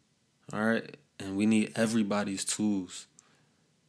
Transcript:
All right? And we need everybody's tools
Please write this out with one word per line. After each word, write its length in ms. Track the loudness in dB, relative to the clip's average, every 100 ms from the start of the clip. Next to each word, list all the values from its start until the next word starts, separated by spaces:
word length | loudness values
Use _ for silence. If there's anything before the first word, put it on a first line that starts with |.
| _ _ _ _ -10
All 120 | -2
right? 320 | 0 0 -2 -14 _ -14
And 160 | -6 2
we 100 | 4
need 260 | 4 2 0
everybody's 680 | 0 2 2 0 -2 -4
tools 640 | -4 -2 0 0 -4 -10 -18 _ _ _ _ _ _ _